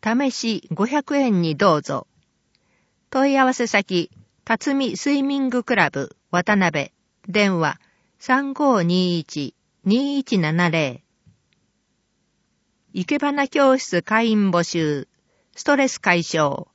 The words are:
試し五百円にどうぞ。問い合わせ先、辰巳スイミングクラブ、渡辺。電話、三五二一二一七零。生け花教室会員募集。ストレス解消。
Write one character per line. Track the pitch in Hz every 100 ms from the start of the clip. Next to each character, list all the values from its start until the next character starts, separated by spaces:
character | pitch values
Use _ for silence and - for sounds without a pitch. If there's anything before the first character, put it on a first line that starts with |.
試 | 220 233 277
し | - 233 208 -
五 | 156 220
百 | 294 285 285
円 | 262 190
に | 165 147
ど | 202 151
う |
ぞ。 | - 139 - _ _ _ _ _ _ _ _ _ _
問 | 269 277
い | 269
合 | 254
わ |
せ | 254 233
先、 | 202 196 180 165 - - _
辰 | - 226 -
巳 | 277 262 180
ス | 285
イ | 285
ミ | 277 277
ン | 262
グ | 247
ク | - 233
ラ | 156
ブ、 | 139 135 - _
渡 | 175 180 208
辺。 | 180 151 139 _ _ _ 202
電 | 196 202 180
話、 | 156 - _ _ _ _
三 | - 262 277
五 | 269 285 226
二 | 170 180 180 175
一 | 151 156 139 _ _ _
二 | 190 226 277 285
一 | 262 202
七 | 156 160 180
零。 | 165 143 123 _ _ _ _ _ _ _ _ _ _ _ _ _ _ _ _ _ _ _
生 | 185 180
け | 294
花 | 294 294 277
教 | 302 277 262
室 | - 175
会 | - 220 233
員 | 214 196
募 | 175
集。 | 170 170 156 143 - _ _ _ _ -
ス |
ト | - 285
レ | 269
ス | -
解 | - 175
消。 | 165 165 147 139 -